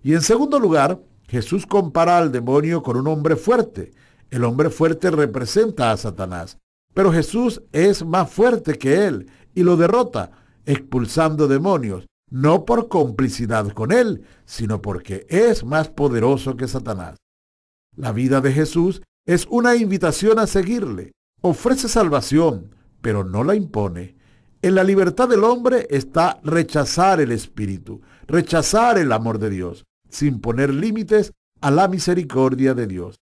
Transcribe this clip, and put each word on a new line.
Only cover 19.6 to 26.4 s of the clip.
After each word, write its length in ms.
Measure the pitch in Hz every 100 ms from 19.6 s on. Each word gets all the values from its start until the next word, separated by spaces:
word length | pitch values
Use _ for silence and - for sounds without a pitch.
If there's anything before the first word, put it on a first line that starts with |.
| 240
invitación 640 | 240 208 185 170 151 208 220
a 80 | 214
seguirle. 680 | 202 185 240 175 95 101 _ _ _
Ofrece 460 | 175 151 247 269 233
salvación, 840 | 226 180 143 - 151 165 104 95 _ _ _
pero 240 | 117 104
no 180 | 92 98
la 100 | 143 208
impone. 600 | 170 107 101 87 92 _ _ _ _ _
En 120 | 185
la 100 | 190
libertad 440 | 190 196 180 - 247
del 140 | 220
hombre 440 | 220 247 240 247 -
está 480 | 139 135 160 170 -